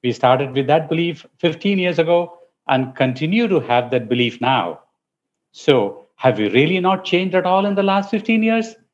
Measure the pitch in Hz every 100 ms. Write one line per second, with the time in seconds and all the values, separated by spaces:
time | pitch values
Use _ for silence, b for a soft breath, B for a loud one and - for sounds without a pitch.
0 | 127 117 127 135 139 127 135 151 156 165
1 | 170 151 - _ 175 156 196 196 180 165
2 | 165 175 170 - _ _ - 131 131 -
3 | 131 127 156 214 233 175 113 123 123 127
4 | 110 123 120 - 120 131 85 82 _ _
5 | _ _ _ _ _ - - 131 101 -
6 | - _ 131 107 104 110 151 185 180 190
7 | - 180 190 185 180 190 202 196 196 196
8 | 196 220 220 226 220 226 220 - _